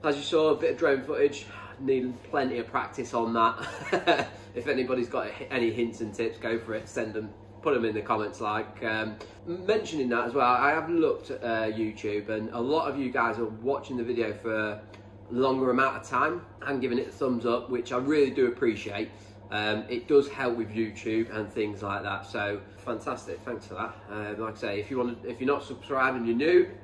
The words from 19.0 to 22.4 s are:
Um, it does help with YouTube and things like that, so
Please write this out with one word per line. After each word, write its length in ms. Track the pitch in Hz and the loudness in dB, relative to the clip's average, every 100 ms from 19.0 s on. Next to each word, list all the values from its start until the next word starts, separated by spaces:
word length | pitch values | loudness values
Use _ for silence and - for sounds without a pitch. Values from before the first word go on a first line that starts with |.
| 110 - - - - | -6 -8 -20 -20 -6
Um, 340 | 107 107 107 107 | -2 0 0 -2
it 180 | 120 - | -6 6
does 180 | 143 139 | 6 6
help 300 | - 127 117 | -2 -2 0
with 140 | 107 | -2
YouTube 580 | 107 110 104 117 110 113 107 | 0 -2 -2 -2 0 0 -4
and 160 | 104 | -6
things 300 | 110 104 101 | -2 -2 -2
like 200 | 101 98 | -4 -2
that, 220 | 101 101 | -2 -6
so 380 | - 113 | -6 -4